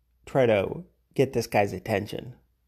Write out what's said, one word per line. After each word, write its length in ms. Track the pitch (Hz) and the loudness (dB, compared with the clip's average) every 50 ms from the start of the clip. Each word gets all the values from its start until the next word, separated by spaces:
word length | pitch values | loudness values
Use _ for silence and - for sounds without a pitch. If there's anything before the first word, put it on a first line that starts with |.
| _ _ _ _ - | _ _ _ _ -10
try 200 | - - 139 127 | -2 0 2 4
to 380 | 113 107 98 95 - - 170 180 - _ _ _ _ - | 4 4 4 2 0 -4 -8 -14 -16 _ _ _ _ 0
get 180 | - 135 135 | 0 0 0
this 160 | - 120 113 - | 0 -4 -2 0
guy's 240 | - 110 104 101 | 2 2 2 0
attention, 640 | 107 90 - - 107 95 107 107 - - - 123 - _ _ _ _ _ _ | -2 -6 -4 -2 -2 -2 -2 -4 -10 -12 -12 -14 -16 _ _ _ _ _ _